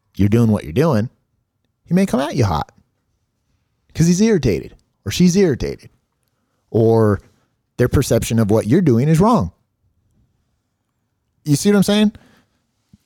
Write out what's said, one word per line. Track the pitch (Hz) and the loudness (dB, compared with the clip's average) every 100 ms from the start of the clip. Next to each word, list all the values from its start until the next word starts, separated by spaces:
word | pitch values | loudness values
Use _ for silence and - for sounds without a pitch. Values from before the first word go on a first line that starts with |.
| _ - | _ -2
you're | 101 | 0
doing | 113 113 | 2 2
what | 104 - | 0 -2
you're | |
doing, | 82 165 113 117 - _ _ _ _ _ _ - | -2 0 0 -4 -10 _ _ _ _ _ _ -4
he | |
may | 170 196 | 0 0
come | 233 | -2
at | 285 - | -4 -2
you | 104 | -2
hot | 78 - _ _ _ _ _ _ _ _ _ _ _ _ | -4 -8 _ _ _ _ _ _ _ _ _ _ _ _
'cause | - 170 | -2 0
he's | 180 | 2
irritated | 220 202 127 78 - - _ _ - | 0 0 0 -4 -6 -18 _ _ -8
or | |
she's | - 180 175 | 0 2 2
irritated | 185 127 73 - - _ _ _ _ _ _ _ _ | 0 0 -6 -10 -16 _ _ _ _ _ _ _ _
or | 110 113 113 107 98 - _ _ _ _ - | 0 2 2 2 0 -6 _ _ _ _ -4
their | 123 | -2
perception | - 131 117 - 113 | 0 0 -2 -2 -2
of | 107 | 0
what | 110 95 | 0 0
you're | 156 | 0
doing | 170 113 143 | 2 2 2
is | 160 | 2
wrong. | 208 233 87 - _ _ _ _ _ _ _ _ _ _ _ _ _ _ _ _ _ _ | 2 0 -2 -10 _ _ _ _ _ _ _ _ _ _ _ _ _ _ _ _ _ _
You | - 143 | -4 -2
see | 202 | 0
what | 202 | 0
I'm | |
saying? | 185 208 214 - _ _ _ _ _ _ _ _ | 0 0 -2 -4 _ _ _ _ _ _ _ _